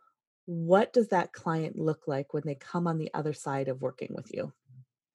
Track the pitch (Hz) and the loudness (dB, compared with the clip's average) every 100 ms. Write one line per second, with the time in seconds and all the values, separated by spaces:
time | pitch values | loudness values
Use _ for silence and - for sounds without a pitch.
0 | _ _ _ _ - 170 165 190 233 247 | _ _ _ _ -8 -4 4 6 6 4
1 | 214 185 - - 175 160 160 - 156 151 | 4 4 2 -4 -2 0 0 -2 -2 -2
2 | - 139 143 156 151 135 - 175 170 160 | -2 -2 -2 -4 -4 -8 -6 -2 0 0
3 | 156 - 151 147 151 139 135 131 131 - | -2 -2 -4 -4 -4 -2 -2 -2 -4 -6
4 | - - - - 147 - _ 131 - _ | -8 -8 -8 -8 -8 -10 _ -20 -20 _
5 | _ | _